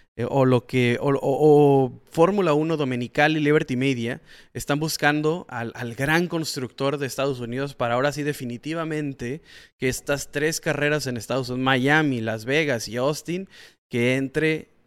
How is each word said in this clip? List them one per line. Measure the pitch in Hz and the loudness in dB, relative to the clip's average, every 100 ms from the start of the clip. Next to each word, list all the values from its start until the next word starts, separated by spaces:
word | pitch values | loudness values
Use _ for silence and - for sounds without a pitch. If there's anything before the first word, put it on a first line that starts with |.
| _ - | _ -8
eh, | 120 | -2
o | 135 131 | 2 4
lo | 123 - | 4 2
que, | 127 120 120 | 0 2 2
o, | 143 | 0
o, | 139 | 0
o | 139 131 151 147 143 139 127 120 _ | 0 4 6 8 8 6 2 -4 _
Fórmula | 160 170 202 175 | 2 4 4 2
uno | 147 160 156 | 2 2 -2
Dominical | 131 123 117 - 151 156 | -2 -4 -2 2 2 4
y | |
Liberty | 147 151 123 123 | 4 2 2 0
Media | 139 123 117 131 - - - | 0 0 -4 -8 -14 -20 -16
están | 113 - 147 | -8 -4 -2
buscando | 160 - 147 151 151 175 - | -2 0 0 2 0 -2 -6
al, | 120 117 | -10 -10
al | - 120 | -8 -10
gran | 113 139 165 175 | -4 0 0 0
constructor | 165 151 143 123 - 139 147 | -2 -6 -6 -8 -4 -2 -2
de | 135 | -4
Estados | - 139 123 | -4 -4 -4
Unidos | 117 123 139 | -6 -6 -6
para | - 120 | -4 -2
ahora | 120 143 | 0 0
sí | 143 | -2
definitivamente | 147 143 123 120 147 165 160 156 147 127 123 139 - - - _ | -4 -6 -8 -8 -8 -6 -4 -4 -6 -6 -8 -10 -14 -20 -20 _
que | 131 | -4
estas | 123 - 143 - | -2 -4 -4 -4
tres | 147 151 160 | -4 -2 -2
carreras | 165 143 147 151 131 | -4 -2 0 0 -2
en | 120 | -6
Estados | - 131 127 | -4 -4 -4
Unidos, | 127 | -2
Miami, | 131 131 135 151 151 120 | 0 2 4 2 2 0
Las | 110 110 113 | -4 -4 -2
Vegas | 147 147 117 104 | 0 0 -2 -4
y | 120 | -2
Austin, | 135 151 - 180 190 - - _ _ | -2 -2 -6 -8 -8 -16 -20 _ _
que | 120 120 131 | 0 0 0
entre | 135 156 156 156 - _ | -2 -2 -2 -2 -8 _